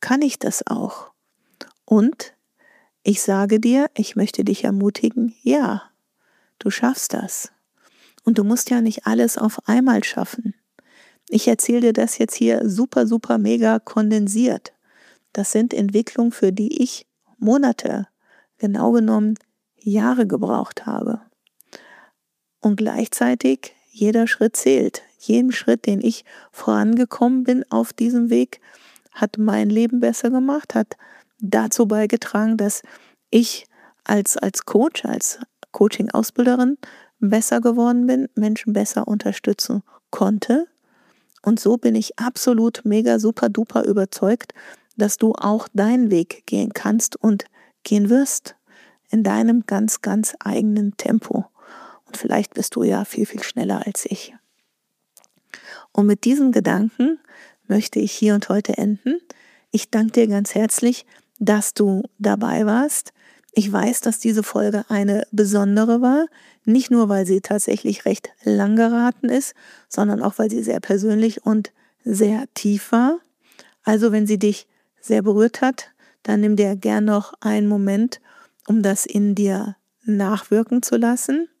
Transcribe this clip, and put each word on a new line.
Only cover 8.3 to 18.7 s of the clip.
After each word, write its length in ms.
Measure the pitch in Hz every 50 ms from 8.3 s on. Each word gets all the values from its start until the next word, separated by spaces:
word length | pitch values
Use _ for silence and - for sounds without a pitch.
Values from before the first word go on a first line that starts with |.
| 233 196
du 60 | 202
musst 260 | 202 226 247 - -
ja 100 | 254 240
nicht 260 | 226 226 214 - _
alles 320 | 208 220 233 240 233 - -
auf 300 | - 214 - - - -
einmal 360 | 214 247 254 262 240 208 -
schaffen. 500 | - - - 190 - - - 233 208 196 _ _ _ _ _ _ _ _ _ _ _ _ _ _ -
Ich 200 | - 220 - -
erzähle 320 | 226 220 - - 240 240
dir 120 | 233 233 220
das 260 | 220 226 233 - -
jetzt 160 | 226 220 -
hier 340 | - 233 226 233 - - 214
super, 380 | 190 190 240 254 - 262 240
super 320 | 220 226 233 - - 233 226
mega 400 | 208 208 226 233 226 220 226 220
kondensiert. 960 | _ - - - 214 214 220 214 208 196 196 220 247 247 - - _ - _ _ _ _ _ _ _ _ _ _ _ _ _
Das 180 | - 202 -
sind 220 | - 214 220 240 -
Entwicklungen, 580 | - 208 196 196 202 226 - - - 233 240
für 220 | 226 - - 190 185
die 300 | 196 208 214 - - 247
ich 240 | 254 - - - _ _ _ _ _ _ _
Monate, 680 | 226 208 233 285 277 254 233 - - - - - 202 _ _ _ _ _ _ _ _ _ _ _
genau 340 | - 208